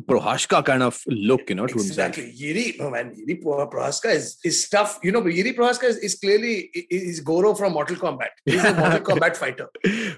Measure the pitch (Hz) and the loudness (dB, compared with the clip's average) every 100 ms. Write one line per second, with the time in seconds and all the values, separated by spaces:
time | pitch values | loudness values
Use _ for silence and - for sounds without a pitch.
0 | - 120 104 131 - 175 143 131 123 - | 0 0 2 -2 2 2 4 4 2 0
1 | - 117 104 131 - 95 110 113 98 - | -4 0 2 2 0 -2 -2 -2 -2 -2
2 | 92 107 120 120 147 185 240 - 143 120 | -2 -4 -12 -10 -4 -2 -4 -4 -6 -6
3 | 120 - 139 175 160 143 143 127 131 139 | -8 -8 -8 -4 -2 -2 -2 -4 -4 -2
4 | 226 160 120 - 170 156 - 208 208 - | 0 0 -2 -6 -2 -2 2 2 2 -2
5 | 175 233 185 170 226 240 240 240 254 226 | 0 2 2 0 0 2 2 2 0 0
6 | 196 - 196 208 233 202 - 175 - 180 | -4 -2 2 2 2 -4 -6 -10 -4 -4
7 | 180 165 143 165 214 196 196 151 147 180 | -4 -6 0 2 4 4 0 0 -2 -4
8 | 170 131 110 - 143 180 208 170 170 165 | -4 -4 -8 -4 0 2 4 4 4 2
9 | - 185 170 - 131 127 - - 190 220 | 2 2 2 0 -4 -6 -12 -2 0 0
10 | 214 | -4